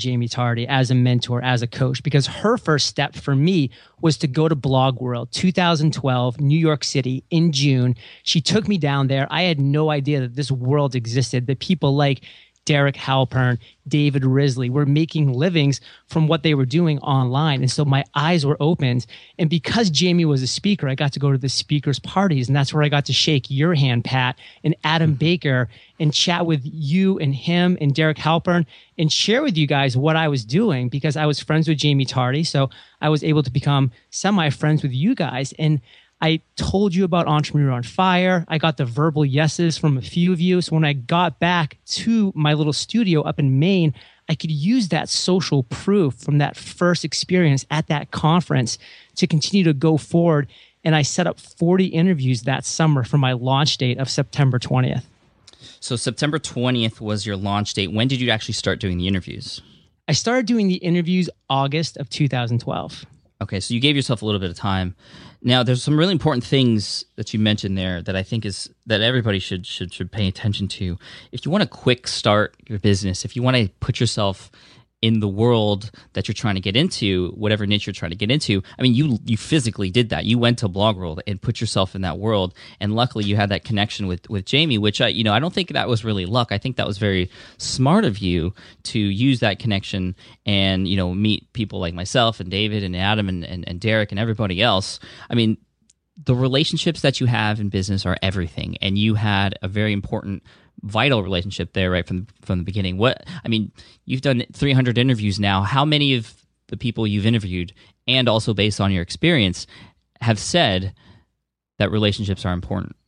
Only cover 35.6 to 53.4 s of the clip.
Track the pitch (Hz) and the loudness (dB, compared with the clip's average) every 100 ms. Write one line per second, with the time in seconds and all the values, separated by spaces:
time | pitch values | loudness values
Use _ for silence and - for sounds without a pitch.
35.6 | 156 147 - - _ _ 160 165 - - | 0 0 -4 -18 _ _ 0 0 -4 -6
36.6 | - 190 208 170 185 175 160 151 143 147 | -2 2 2 2 2 2 2 2 2 0
37.6 | 139 123 120 - 185 180 185 180 165 160 | 2 0 -2 0 2 4 2 2 0 0
38.6 | 165 151 123 117 160 147 143 135 156 - | 0 0 -2 0 0 2 0 2 0 2
39.6 | 170 - 156 131 - 170 175 175 180 180 | -2 0 0 0 -2 0 0 2 2 0
40.6 | - 160 151 143 120 170 175 - 175 175 | 0 0 2 0 -2 0 0 0 0 0
41.6 | 160 - - - 226 226 196 156 151 151 | -2 -6 -10 -4 0 2 2 2 2 2
42.6 | 151 135 - 226 196 156 147 - 143 135 | 0 -2 -2 0 2 2 0 0 2 4
43.6 | 175 190 160 - - _ - 160 160 147 | 4 4 2 -2 -10 _ -6 -4 -4 -2
44.6 | 175 254 180 156 - - - 180 - 139 | 0 0 0 -2 -2 -4 0 0 2 0
45.6 | 123 - - 202 147 - - 147 143 - | -2 -4 0 2 2 -2 0 0 0 -4
46.6 | - - 175 175 151 - - 180 160 135 | -16 0 0 2 -2 -6 0 2 4 2
47.6 | - 151 - 147 139 - 151 175 - 139 | 0 -4 -2 -4 -6 -2 2 2 2 0
48.6 | 113 - - - - - 180 156 - 196 | 0 -6 -14 -20 -16 -4 0 0 2 2
49.6 | 165 143 160 156 - 170 170 147 127 - | 2 2 2 0 0 2 4 2 0 -8
50.6 | - _ 160 156 139 - 170 - - - | -20 _ 0 2 2 0 -2 -4 -12 -2
51.6 | 170 190 185 160 185 156 131 117 135 135 | 2 4 2 2 2 2 0 0 -2 -4
52.6 | - - 160 139 113 147 131 123 | -4 0 2 2 2 2 2 0